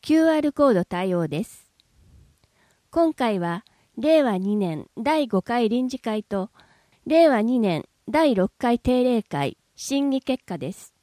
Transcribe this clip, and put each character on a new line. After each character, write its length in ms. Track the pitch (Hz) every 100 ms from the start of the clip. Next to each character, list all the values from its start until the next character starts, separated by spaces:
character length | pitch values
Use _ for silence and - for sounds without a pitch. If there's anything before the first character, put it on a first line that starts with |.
キ 140 | - 320
ュ 100 | 320
ー 100 | 311
ア 20 |
ー 40 |
ル 120 | 294
コ 160 | - 285
ー 40 |
ド 120 | 196 180
対 280 | 175 233
応 140 | 180 160
で 160 | 147
す。 280 | - - _ _ _ _ _ - _ _ _ _ _ _ _
今 240 | 330 330
回 260 | 311 240 202
は、 240 | 170 170 _ _ _ -
令 260 | 285 320
和 140 | 262 190
二 180 | 190 208
年 320 | 185 156 - -
第 300 | 226 311 269
五 140 | 190
回 280 | - 240 226
臨 180 | 240 254
時 120 | 254
会 240 | 233 214
と、 260 | - 202 190 _ _ _ _ _ -
令 240 | 320 330
和 120 | 240
二 180 | 220 247
年 280 | 208 160 - _ -
第 260 | 294 320 208
六 160 | 185 _
回 220 | 240 240
定 240 | - 254
例 200 | 247 233
会 340 | - 147 139 - _ _
審 340 | - 277 277
議 120 | 269
結 220 | - 254
果 140 | - 165
で 140 | 135
す。 220 | 196 - _